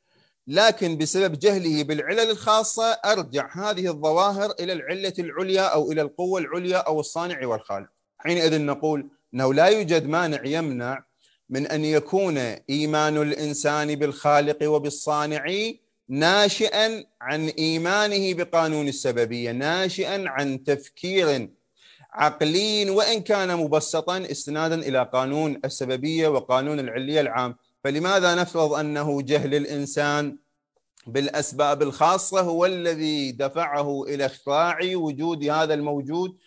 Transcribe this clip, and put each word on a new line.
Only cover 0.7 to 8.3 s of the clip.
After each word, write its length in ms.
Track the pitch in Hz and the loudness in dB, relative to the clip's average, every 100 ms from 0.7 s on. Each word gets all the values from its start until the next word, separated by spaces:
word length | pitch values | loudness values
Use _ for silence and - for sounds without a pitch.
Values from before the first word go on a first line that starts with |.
| - 180 160 | 4 -2 0
بسبب 400 | 151 185 196 147 | -2 0 0 2
جهله 440 | 202 196 170 151 | 2 2 0 -2
بالعلل 460 | 147 151 139 220 226 | -2 -4 -2 0 0
الخاصة 540 | 214 214 220 214 - | 0 2 2 2 0
أرجع 640 | 226 226 202 214 143 135 120 | 0 0 0 0 0 -4 -6
هذه 360 | 170 208 185 185 | -6 -4 -2 -2
الظواهر 680 | 151 156 165 196 196 202 - | 0 2 4 4 2 -2 -4
إلى 120 | 175 | -6
العلة 420 | 175 135 185 196 185 | -6 -6 -4 -4 -4
العليا 440 | 170 147 190 190 | -6 -4 0 2
أو 300 | 190 160 151 | 4 2 2
إلى 100 | 156 | 0
القوة 380 | 147 - 180 185 | -2 -2 -2 -2
العليا 360 | 139 170 180 185 | -2 -4 0 0
أو 240 | - 156 | 0 -2
الصانع 460 | 143 165 175 156 127 | -2 -4 -6 -4 -4
والخالق. 420 | 110 - 98 98 _ _ _ | -4 -4 -8 -10 _ _ _
حينئذ 420 | 156 | -2